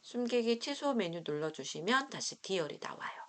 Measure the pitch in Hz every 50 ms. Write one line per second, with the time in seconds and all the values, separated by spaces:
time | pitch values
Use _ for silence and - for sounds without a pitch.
0 | _ - - 240 247 240 247 240 233 226 233 233 - 294 285 277 - 285 277 233
1 | 190 170 170 170 160 - 151 147 156 160 156 - 135 - - 151 156 190 247 269
2 | 269 285 - - - - - - - - 190 185 160 143 - - - - - -
3 | - - - - -